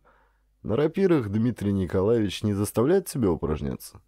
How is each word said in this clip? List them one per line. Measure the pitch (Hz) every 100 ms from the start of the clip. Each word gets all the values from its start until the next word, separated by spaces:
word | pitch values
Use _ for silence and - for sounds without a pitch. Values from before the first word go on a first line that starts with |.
| _ _ _ _ _ _
На | - 110
рапирах | 156 175 196 165 104
Дмитрий | 107 117 113 101
Николаевич | 98 90 98 98 120 104 -
не | 107
заставляет | 98 101 - 127 190 185
тебя | 147 104
упражняться?» | 80 78 76 71 62 - 101